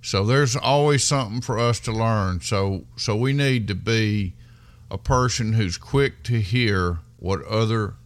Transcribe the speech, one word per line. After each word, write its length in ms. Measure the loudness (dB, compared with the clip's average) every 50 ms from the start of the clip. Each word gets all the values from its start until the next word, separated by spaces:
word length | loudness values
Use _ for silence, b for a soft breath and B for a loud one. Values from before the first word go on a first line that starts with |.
| -8
So 180 | -4 -2 0 0
there's 300 | 2 2 2 2 2 0
always 480 | 0 0 2 2 4 4 4 2 2 2
something 380 | 0 0 0 -2 -4 -6 -8
for 180 | -6 -4 -2 0
us 220 | 0 0 0 -2
to 100 | -4 -4
learn. 500 | -2 0 0 2 2 2 2 0 -2 -4
So, 440 | -4 -2 -2 0 0 0 -2 -4 -6 -12 -12
so 200 | -8 -4 -2 0
we 160 | 0 0 0 2
need 340 | 2 2 2 2 0 0
to 80 | -2 -4
be 600 | -4 -2 0 2 2 2 2 0 0 -2 -4 -6 b b b b b b b b b b b
a 80 | -12
person 580 | -10 -2 2 2 4 4 2 0 0 -2 0 2
who's 220 | 2 2 0 -2
quick 460 | -6 -10 -2 0 0 0 0 -2 -6 -4
to 180 | -2 0 0
hear 600 | 0 0 0 2 2 2 2 2 2 0 -2 -4 -8 -14 -20
what 280 | -10 -4 -4 -4 -4 -4
other 500 | -4 0 0 0 2 0 0 -2 -4 -6 -12 -20